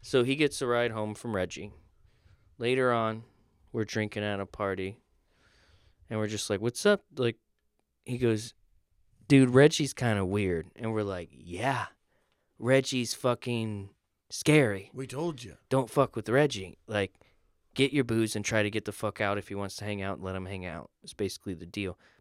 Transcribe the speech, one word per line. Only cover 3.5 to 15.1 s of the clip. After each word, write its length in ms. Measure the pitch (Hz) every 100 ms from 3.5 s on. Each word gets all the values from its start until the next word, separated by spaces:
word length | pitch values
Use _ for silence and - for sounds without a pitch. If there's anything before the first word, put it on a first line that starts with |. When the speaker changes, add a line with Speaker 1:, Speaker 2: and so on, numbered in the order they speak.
| _ _
Speaker 1:
we're 140 | 120 104
drinking 380 | 113 107 107
at 160 | 104 101
a 80 | 98
party, 500 | - 101 95 95 101 _ _ _ _ _ _ _ _ _ _ _
and 100 | 110
we're 80 | 107
just 220 | 107 -
like, 100 | 101
"What's 240 | 113 - 208
up?" 160 | 202 _ -
Like, 220 | 120 113 _ _ _ _ _ _
he 140 | - 123
goes, 380 | 123 107 113 _ _ _ _ _ _ _ -
"Dude, 240 | 139 131
Reggie's 420 | 123 147 - 143
kinda 320 | - 120 104 92
weird." 460 | 101 98 85 78 -
And 160 | 113
we're 120 | 110
like, 260 | 101 92 85
"Yeah, 540 | 69 90 87 127 127 104 _ _ _ _ _ _ _
Reggie's 560 | 113 135 131 131 117
fucking 760 | - 131 117 - 120 110 104 95 _ _ _ _
scary. 580 | - - 151 123 95 -
Speaker 2:
We 140 | 127
told 380 | 135